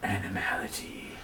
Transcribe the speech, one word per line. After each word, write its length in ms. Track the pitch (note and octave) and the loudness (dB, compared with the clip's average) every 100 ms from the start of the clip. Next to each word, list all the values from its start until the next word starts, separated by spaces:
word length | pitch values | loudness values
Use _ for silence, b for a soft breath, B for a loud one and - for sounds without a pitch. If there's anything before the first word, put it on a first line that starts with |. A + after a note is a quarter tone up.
Animality. 1160 | B2 G2+ F#2 F#2+ - - - - - - - - | 4 2 2 0 2 2 0 -4 -6 -8 -10 -10